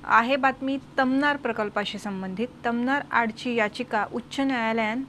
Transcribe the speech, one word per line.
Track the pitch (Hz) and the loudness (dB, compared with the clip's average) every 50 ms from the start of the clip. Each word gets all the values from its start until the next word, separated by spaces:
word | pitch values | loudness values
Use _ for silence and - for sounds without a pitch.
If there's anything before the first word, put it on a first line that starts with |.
| - | 2
आहे | - - 220 233 240 269 | 4 4 4 6 4 2
बातमी | 277 254 269 262 - 269 269 277 269 - - - - | 4 4 2 2 2 -2 -4 -4 -4 -6 -6 0 0
तमनार | 262 254 262 269 285 294 285 | 2 2 4 2 2 2 0
प्रकल्पाशी | - - 240 226 - 214 208 - 208 208 202 - 202 | 0 -2 -2 -2 0 -2 -2 -2 -2 -4 -4 -6 -8
संबंधित. | - 208 196 185 190 190 185 185 233 247 - - - | -8 -6 -6 -6 -6 -6 -4 -4 -4 -6 -6 -4 -4
तमनार | 240 233 240 240 254 277 285 269 - | -2 0 0 0 2 0 0 0 2
आडची | - 233 233 226 220 - - 247 240 | 2 2 2 2 -2 -4 -4 -2 2
याचिका | 233 214 208 208 - 247 - - 214 202 - | 2 2 0 0 -6 -6 -2 0 -2 -2 -2
उच्च | - 240 233 - - - | -4 -8 -8 -6 -2 -2
न्यायालयान | 277 269 262 240 226 220 226 226 220 214 220 254 269 | 0 0 0 0 0 0 0 0 0 0 -2 -4 -6